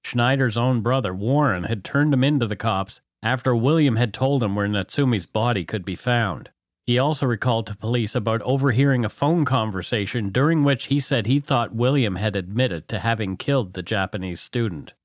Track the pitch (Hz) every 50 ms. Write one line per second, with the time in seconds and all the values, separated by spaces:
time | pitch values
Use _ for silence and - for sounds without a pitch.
0 | - - - 123 120 123 143 135 135 120 104 120 117 127 127 117 101 117 127 135
1 | 117 92 92 98 101 120 139 147 151 127 95 87 87 101 117 101 - - - 143
2 | 147 151 143 127 131 143 151 135 120 104 104 - - 117 101 95 98 - - -
3 | _ _ _ _ - 110 127 127 - 135 123 113 113 139 160 165 151 139 113 107
4 | 123 110 - - 131 135 143 135 123 101 101 104 101 104 104 101 90 - - -
5 | 143 131 117 98 85 _ - 107 110 123 117 101 85 - - 104 87 98 92 -
6 | - 123 123 120 113 98 80 - - - _ _ _ _ _ _ _ - 120 123
7 | 135 147 156 - 147 127 117 104 - 127 117 113 107 - 101 - - 113 120 120
8 | 113 101 - 123 101 113 110 113 87 113 135 135 135 139 117 123 139 143 135 123
9 | 113 104 - - 147 143 170 175 147 - 135 123 110 110 95 92 90 - 123 110
10 | 101 95 - 123 107 98 95 123 139 156 165 156 143 143 135 123 - - 139 143
11 | 135 - 143 120 104 117 135 143 143 - 143 120 117 92 - 113 120 127 143 143
12 | 120 104 95 85 107 110 98 98 90 90 101 120 131 120 92 82 - - 117 95
13 | - 113 117 107 110 95 95 - - - 139 135 107 90 92 92 90 - 110 101
14 | 95 90 - 95 92 92 87 - - - - 123 117 107 85 73 64 - - _